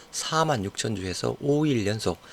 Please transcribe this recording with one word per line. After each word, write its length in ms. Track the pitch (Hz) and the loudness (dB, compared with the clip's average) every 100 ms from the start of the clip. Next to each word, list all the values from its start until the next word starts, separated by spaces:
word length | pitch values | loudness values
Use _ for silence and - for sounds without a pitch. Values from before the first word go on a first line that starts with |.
| - | -12
사만 520 | - - 156 156 127 | -8 -2 2 2 2
육천 320 | 98 - 117 101 | -2 -4 -4 -2
주에서 400 | 92 87 - 120 | -4 -2 -2 0
오 240 | 139 147 156 | 2 2 4
일 200 | 123 98 | 2 2
연속 340 | 110 - - - | 0 -2 -2 -6